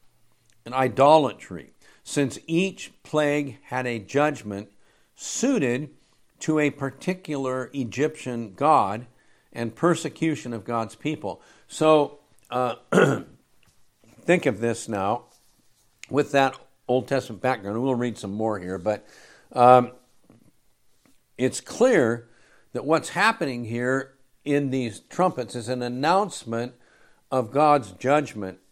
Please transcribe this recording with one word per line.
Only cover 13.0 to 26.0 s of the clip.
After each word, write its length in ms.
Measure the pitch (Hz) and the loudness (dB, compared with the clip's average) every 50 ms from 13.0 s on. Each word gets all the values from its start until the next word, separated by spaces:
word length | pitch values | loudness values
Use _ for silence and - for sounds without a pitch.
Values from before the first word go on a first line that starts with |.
| 180 143 131 - - - - _ _ _ _ _ _ _ _ _ _ _ _ _ _ _ _ - | 4 4 2 0 -4 -10 -20 _ _ _ _ _ _ _ _ _ _ _ _ _ _ _ _ -4
think 240 | - - 175 180 - | 0 2 2 2 2
of 140 | 143 107 98 | 0 -2 0
this 280 | 113 117 113 - - | -2 -2 -4 -4 -6
now 380 | - 110 101 95 101 113 120 - _ _ _ _ _ _ _ _ _ _ _ _ _ _ _ - - | -8 -6 -4 -2 -2 -2 -4 -6 _ _ _ _ _ _ _ _ _ _ _ _ _ _ _ -12 -4
with 200 | - 143 143 - - | -2 -2 -2 0 2
that 220 | 139 135 135 - - - _ _ _ _ | 2 2 2 0 -6 -16 _ _ _ _
Old 200 | - 123 127 123 | -2 -2 -2 -2
Testament 340 | - 143 135 123 - 113 92 | -2 -4 -4 -4 -6 -8 -6
background. 400 | - 127 131 110 95 98 104 113 | -4 -4 -4 -4 -6 -6 -6 -4
We'll 140 | 127 135 127 | -2 -2 -2
read 240 | 120 123 123 107 - | -2 -2 -4 -6 -8
some 140 | - 101 98 | -10 -8 -6
more 260 | 107 110 113 107 98 | -4 -4 -4 -4 -4
here, 180 | 90 90 92 | -6 -8 -8
but, 300 | 92 87 107 107 98 - - - - - - - - _ - | -4 -2 -2 -4 -4 -6 -14 -20 -20 -20 -20 -20 -20 _ -6
um, 420 | - 127 123 123 127 127 123 110 - - _ _ _ _ _ _ - _ _ _ _ _ _ _ _ _ _ _ _ _ _ _ _ _ _ _ _ - | 2 6 8 10 10 8 8 4 -4 -16 _ _ _ _ _ _ -20 _ _ _ _ _ _ _ _ _ _ _ _ _ _ _ _ _ _ _ _ -2
it's 200 | 123 127 - - | -2 -2 -2 -4
clear 680 | - - - - 233 262 240 170 127 110 117 117 - - _ _ _ _ _ _ _ _ - | -10 -8 -2 2 4 4 6 4 4 2 0 -2 -6 -14 _ _ _ _ _ _ _ _ -10
that 120 | 123 110 | -6 -2
what's 240 | 139 160 156 160 - | 0 0 0 0 -2
happening 560 | - 170 202 220 226 - 170 139 123 120 120 | -2 0 2 2 2 0 -4 -6 -6 -6 -8
here 500 | 110 117 120 123 127 131 135 131 - _ _ _ _ _ _ - | -6 -6 -4 -2 0 0 -2 -2 -6 _ _ _ _ _ _ -4
in 240 | 151 143 147 143 135 | -2 0 0 0 0
these 300 | 127 135 123 113 101 - | -2 -2 -4 -4 -8 -10
trumpets 540 | - - - - 180 180 - 139 120 107 110 | -16 -8 -2 0 0 0 0 -4 -8 -8 -8
is 120 | 123 110 | -10 -8
an 140 | 113 131 123 | -6 -6 -6
announcement 920 | 123 123 123 127 | -6 -6 -4 -2